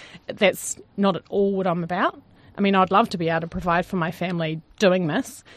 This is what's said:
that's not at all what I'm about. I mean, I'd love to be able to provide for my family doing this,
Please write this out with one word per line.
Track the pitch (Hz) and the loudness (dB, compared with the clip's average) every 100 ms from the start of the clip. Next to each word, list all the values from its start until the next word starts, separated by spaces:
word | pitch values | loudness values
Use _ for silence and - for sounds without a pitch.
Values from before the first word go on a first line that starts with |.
| - - - | -20 -16 -14
that's | 208 190 - - - - - | 0 2 2 -6 -12 -10 0
not | 196 175 | 0 0
at | - | -4
all | 202 196 | -2 0
what | 190 185 | 0 -2
I'm | 175 | -2
about. | 165 180 311 - - _ - - | -2 -2 -2 -4 -16 _ -12 -2
I | |
mean, | 196 | 2
I'd | 196 185 | 4 4
love | 196 233 | 4 2
to | 170 | 0
be | 165 | -2
able | 165 | -2
to | 170 | -4
provide | 185 175 170 180 | -6 0 0 0
for | 185 | -2
my | 165 | -2
family | - 175 170 160 160 - - | -4 -4 -4 -4 -6 -10 0
doing | 190 185 160 | 4 4 2
this, | 196 - - - | -2 -4 -12 -20